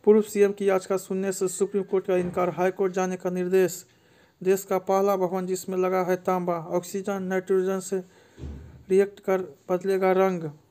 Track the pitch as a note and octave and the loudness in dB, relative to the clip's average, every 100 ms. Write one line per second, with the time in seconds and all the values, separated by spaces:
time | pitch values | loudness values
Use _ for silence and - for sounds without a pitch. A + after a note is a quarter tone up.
0 | G#3 G#3+ G#3 G3+ G3+ G3 G3 F#3+ F#3+ F#3+ | 8 6 4 2 2 2 0 0 0 -4
1 | F#3 F#3+ G3 F#3+ F#3 - G3 G3+ F#3 F#3+ | -2 -4 -4 -2 -4 -2 -2 -2 -2 -2
2 | F#3 F3+ F3+ F3+ F3+ E3+ F#3 F#3 F#3+ F#3 | 0 0 0 -2 -2 0 -2 0 -2 0
3 | F#3 F#3 F#3 F3+ F3+ F#3+ F3+ - - _ | -4 -4 -4 -4 2 2 2 -2 -18 _
4 | _ _ _ _ F3+ F#3+ - F#3 F#3 F#3+ | _ _ _ _ 0 0 0 -4 2 2
5 | G3+ F#3+ F#3 F#3 F#3 F#3 F#3+ F#3 F#3 F#3 | 2 2 0 -2 -4 -6 -4 -2 0 0
6 | F3+ F3+ F#3 F#3 F3+ E3+ D#3 F3 F3 G3 | 0 0 0 -2 -2 -4 -2 -4 -4 -6
7 | G3 G3 F#3 F#3+ F#3 F#3+ F#3 F#3+ F#3 F#3+ | -4 -6 -2 -4 0 0 2 -4 -4 -6
8 | F3+ - _ - - - - - - F#3+ | -6 -20 _ -16 -14 -14 -18 -20 0 2
9 | G3+ - - F#3+ F#3 - - F3+ F#3+ F#3+ | 2 -2 -2 -2 -4 -14 -4 -2 0 0
10 | F#3 F#3 F#3+ F3+ D#3+ D3 _ | 2 4 2 0 -6 -12 _